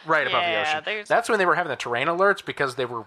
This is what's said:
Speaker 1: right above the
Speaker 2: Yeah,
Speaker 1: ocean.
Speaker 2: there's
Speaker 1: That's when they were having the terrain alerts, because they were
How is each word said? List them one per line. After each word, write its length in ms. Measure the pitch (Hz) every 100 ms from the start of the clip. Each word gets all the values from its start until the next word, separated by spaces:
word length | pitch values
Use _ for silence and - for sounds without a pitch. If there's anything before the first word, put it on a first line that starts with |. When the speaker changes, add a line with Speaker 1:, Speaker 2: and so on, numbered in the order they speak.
Speaker 1:
right 220 | 156 156 135
above 160 | 180
the 80 | 175
Speaker 2:
Yeah, 120 | 160
Speaker 1:
ocean. 200 | 151 156
Speaker 2:
there's 220 | 165 214 208
Speaker 1:
That's 220 | 175 233
when 100 | 214
they 80 | 180
were 80 |
having 160 | 156 170
the 60 | 123
terrain 320 | 127 120 147
alerts, 360 | 170 196 190
because 300 | - 131 139
they 100 | 123
were 200 | 123 117